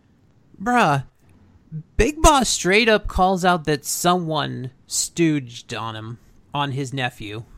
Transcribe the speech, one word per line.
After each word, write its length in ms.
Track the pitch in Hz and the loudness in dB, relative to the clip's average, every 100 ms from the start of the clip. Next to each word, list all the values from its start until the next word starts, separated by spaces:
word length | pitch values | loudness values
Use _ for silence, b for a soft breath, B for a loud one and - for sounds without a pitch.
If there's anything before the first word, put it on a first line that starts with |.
| _ _ _ _ _ - | _ _ _ _ _ -8
bruh, 440 | 202 247 185 143 - _ _ _ _ _ _ 160 - - | -2 2 2 2 -2 _ _ _ _ _ _ -14 -6 0
Big 240 | 220 302 | 0 4
Boss 280 | 320 285 226 | 6 6 2
straight 400 | - 175 202 233 | -2 2 4 4
up 180 | 214 - | 2 2
calls 360 | - 185 190 180 | 0 2 2 2
out 200 | 175 151 | 2 0
that 180 | 151 - | -2 -4
someone 840 | - 175 180 160 151 135 123 127 - _ | -2 0 0 0 -4 -6 -8 -12 -14 _
stooged 920 | - - - 165 151 123 120 - 113 | -6 -4 0 0 0 -4 -14 -14 -10
on 160 | 113 110 | -8 -10
him, 240 | 110 117 _ - _ | -12 -14 _ -20 _
on 180 | 143 143 | -4 -4
his 220 | 135 135 | -4 -6
nephew. 500 | 139 123 - 104 107 117 | -4 -6 -6 -12 -12 -14